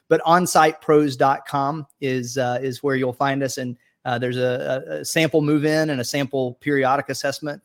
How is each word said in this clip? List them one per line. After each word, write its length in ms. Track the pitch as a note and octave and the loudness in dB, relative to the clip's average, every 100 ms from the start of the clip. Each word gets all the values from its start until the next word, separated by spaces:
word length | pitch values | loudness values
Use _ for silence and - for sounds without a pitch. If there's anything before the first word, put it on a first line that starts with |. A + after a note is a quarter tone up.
| _ | _
But 140 | A#2+ | 0
onsitepros 960 | D#3+ F3 F3 F3 D#3 - - D3+ D3 B2+ | 4 4 6 6 4 2 4 4 4 2
dot 280 | C3+ D3 - | 2 2 -2
com 400 | C#3+ C#3 D#3 C#3+ _ | -2 -2 -4 -10 _
is, 380 | C#3 B2+ A#2+ C3 | -4 -4 -4 -4
uh, 220 | B2 B2 | -2 -2
is 200 | C3+ A#2+ | -4 -4
where 140 | C#3+ C3 | -2 0
you'll 180 | B2+ | -2
find 300 | A#2+ C#3 C#3 | -2 -2 0
us. 140 | C3+ C3+ | -2 -4
And, 200 | B2+ B2 _ _ C3 | -8 -10 _ _ -4
uh, 120 | A#2+ | -2
there's 180 | B2 B2 | -2 0
a, 460 | B2+ B2+ C#3+ C3 - | 0 -2 -4 -4 -6
a, 40 | - | -8
a 100 | C#3+ | -4
sample 360 | E3 D#3+ D#3+ | 0 2 2
move-in 480 | D3 D3+ D3+ D#3 D#3 | 2 2 2 0 0
and 120 | C3 | -2
a 20 | |
sample 520 | A#2 C#3+ C3+ C3+ B2+ A#2+ | -4 -4 -4 -2 -4 -6
periodic 480 | D3 C#3+ B2+ C#3 C#3 | -2 0 2 0 -2
assessment, 520 | C3 C#3+ - D3+ D#3 | -6 -6 -6 -8 -10